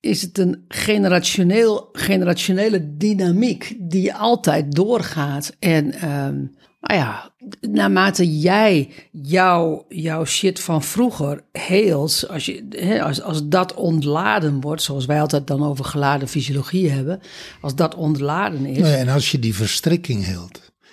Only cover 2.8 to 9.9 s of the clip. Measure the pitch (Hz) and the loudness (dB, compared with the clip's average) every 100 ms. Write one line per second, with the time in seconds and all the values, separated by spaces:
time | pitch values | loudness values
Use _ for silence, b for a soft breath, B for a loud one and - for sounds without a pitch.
2.8 | 151 147 208 202 185 175 247 196 - 226 | -2 -2 0 2 2 4 2 0 -8 -10
3.8 | 175 185 180 - 220 240 - 147 143 143 | -2 0 0 0 2 2 2 0 0 0
4.8 | 202 233 - 160 143 143 147 - 190 160 | 2 0 0 -4 -2 -4 -6 -4 2 2
5.8 | 147 - 165 143 139 139 135 b b b | 2 -4 -4 -4 -4 -4 -8 b b b
6.8 | - 190 120 - - _ 247 - 226 214 | -2 0 0 -4 -14 _ -20 -10 -4 0
7.8 | 202 190 196 190 175 156 165 196 220 175 | 2 4 2 2 2 2 2 4 4 4
8.8 | 135 B B 156 139 185 185 175 165 151 | 0 B B -16 -2 2 4 4 2 -2
9.8 | - | -8